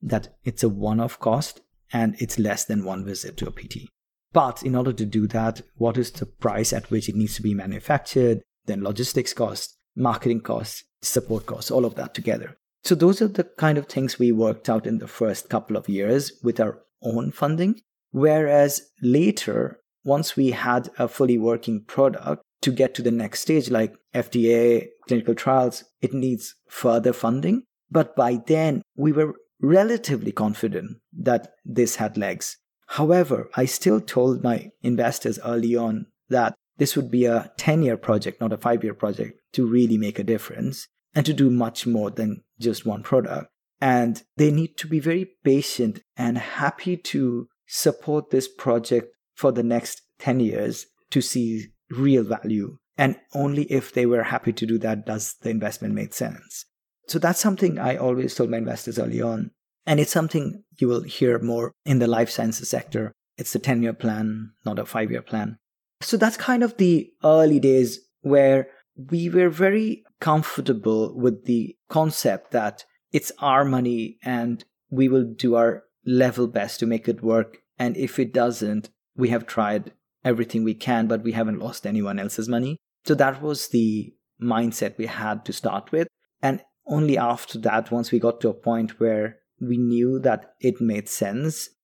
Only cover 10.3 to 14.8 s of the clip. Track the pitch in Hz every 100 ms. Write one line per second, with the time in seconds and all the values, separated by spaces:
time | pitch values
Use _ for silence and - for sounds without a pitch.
10.3 | 113 - 117 113 - - _ - 127 -
11.3 | 110 - - - 131 120 - - - -
12.3 | - - - _ _ - 170 170 190 214
13.3 | 196 - - 156 151 143 - 131 - 123
14.3 | 110 113 110 - 113